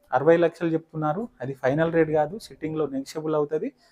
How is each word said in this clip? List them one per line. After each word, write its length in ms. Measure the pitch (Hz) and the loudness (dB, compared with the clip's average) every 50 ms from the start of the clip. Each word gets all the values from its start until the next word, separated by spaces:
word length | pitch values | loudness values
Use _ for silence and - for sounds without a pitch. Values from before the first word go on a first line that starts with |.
| _ - | _ -4
అరవై 260 | - 131 139 160 170 | -2 2 4 6 6
లక్షలు 320 | 170 170 165 - - 175 170 160 | 6 4 2 0 -2 -2 -2 -2
చెప్తున్నారు. 460 | 160 - _ - 156 156 151 151 202 240 - _ - | -2 -4 _ -8 -4 -2 -2 -2 -4 -6 -10 _ -10
అది 140 | 127 135 135 - | -8 -8 -8 -2
ఫైనల్ 300 | - 127 139 156 165 165 165 | 0 0 2 2 0 2 4
రేట్ 140 | 165 160 156 151 151 | 2 2 4 2 0
కాదు, 160 | 151 147 190 226 - | 0 0 -4 -12 -14
సిట్టింగ్‌లో 400 | - 135 - - 156 156 156 151 139 135 | -16 -14 -8 -8 -6 -2 -2 -2 -2 -2
నెగోషియబుల్ 420 | 135 135 - - 160 151 156 156 151 | -6 -8 -6 -10 -8 -4 -2 0 0
అవుతది. 300 | 147 147 156 156 208 285 - _ _ _ | 0 0 -2 -4 -4 -6 -10 _ _ _